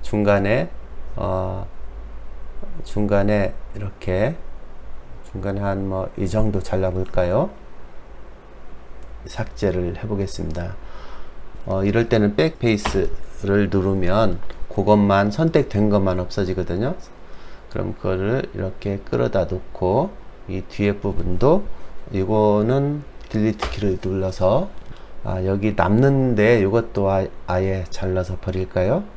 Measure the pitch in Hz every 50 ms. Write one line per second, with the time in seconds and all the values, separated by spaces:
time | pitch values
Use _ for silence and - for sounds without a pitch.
0 | - - - 104 104 101 101 98 98 98 113 135 165 170 - - - - - -
1 | - - - - 92 95 92 92 92 92 95 95 95 - - - - - - -
2 | - - - - - - - - - - - - - - - - - - - 104
3 | 104 101 104 101 98 104 104 104 98 - - - - - - 101 101 101 - -
4 | - 92 90 92 107 135 165 - - - - - - - - - - - - -
5 | - - - - - - - 98 92 98 98 98 98 101 98 98 98 98 95 95
6 | 92 - - - 98 90 90 107 107 104 95 95 - - - 95 95 92 90 92
7 | 92 - - 92 90 87 92 120 165 208 - - - - - - - - - -
8 | - - - - - - - - - - - - - - - - - - - -
9 | - - - - - - - - 208 - - - - 98 90 92 87 87 85 -
10 | - 113 107 98 98 92 - - 82 82 80 85 87 90 92 - - - - -
11 | - - - - - - - - - - - - - - 95 95 95 101 101 117
12 | 117 117 120 110 104 104 104 - 151 160 160 - - 117 110 101 - - - 98
13 | 87 - - - - - - - - 98 98 104 101 92 95 98 90 98 95 95
14 | 90 90 95 107 113 101 87 85 - - - - - - - - 98 107 107 104
15 | 101 101 98 98 101 104 104 - 165 165 160 156 135 - - 101 104 107 101 101
16 | 98 95 90 92 90 - - - 98 92 92 92 87 - 87 92 117 139 180 -
17 | - - - - - - - - - - - - - - - - 95 95 98 -
18 | - 95 92 92 95 104 120 135 - - - 98 95 92 - - - 101 98 95
19 | - - - - 120 110 104 98 87 82 90 90 - - - - 92 90 98 127
20 | 165 208 - - - - - - - - 92 95 90 - - - 101 104 101 -
21 | - 101 - - 90 90 90 90 120 139 170 202 - - - - - - - -
22 | - - - 95 95 95 107 107 107 104 101 104 104 113 131 139 139 143 147 147
23 | 143 - - - - - - 113 104 113 107 - - - - - 104 101 92 90
24 | - 95 95 95 95 95 - - 92 92 107 143 190 202 - - - - - -
25 | - - - - - 104 92 92 92 95 98 101 101 107 104 - 85 92 107 113
26 | 135 139 139 135 131 127 120 104 104 110 120 113 95 98 104 117 113 - - 101
27 | 98 98 98 95 95 - - - - - 92 92 95 95 95 95 90 - - -
28 | 95 95 92 92 90 87 87 - - 92 90 92 92 - - 90 90 98 131 180
29 | 208 - -